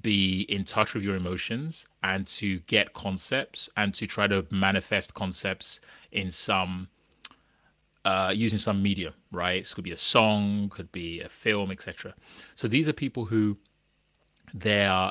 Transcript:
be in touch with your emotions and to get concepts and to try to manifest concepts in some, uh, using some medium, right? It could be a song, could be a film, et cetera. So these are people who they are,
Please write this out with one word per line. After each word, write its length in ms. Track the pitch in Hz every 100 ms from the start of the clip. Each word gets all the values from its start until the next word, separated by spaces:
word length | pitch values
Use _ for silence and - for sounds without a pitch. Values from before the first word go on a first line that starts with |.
be 420 | 113 101 95 92 -
in 140 | 101
touch 280 | 95 107 104
with 100 | 107
your 140 | 98 95
emotions 680 | 90 92 - 120 156 - - _
and 240 | 95 95 92
to 320 | - 101 90
get 320 | - 107 -
concepts 800 | - 101 95 - 131 - - - -
and 180 | 101
to 120 | - 101
try 200 | - 101
to 180 | 98 82
manifest 640 | 95 98 98 - 101 -
concepts 680 | - 95 - 98 95 - - - - -
in 180 | 98 92
some, 580 | - - 95 90 92 95 _ _ _ - - _ _ _ _ _ _
uh, 260 | 98 95 95
using 240 | 104 113 107
some 240 | 110 98
medium, 320 | 101 95 80 - -
right? 300 | 90 90 92
It 100 | -
could 100 | -
be 80 | 87
a 40 | 82
song, 720 | - 120 110 104 101 104 101
could 240 | - 87
be 300 | 90 85 82
a 60 | 80
film, 400 | - 110 104 95
et 120 | 95
cetera. 300 | - - 92 - - - -
So 140 | - 110
these 180 | 127 156
are 60 |
people 320 | - 139 127
who 320 | 101 110 104 101 _ _ _ _ _ _ _ _ -
they 320 | 95 107 104
are, 260 | 98 92 95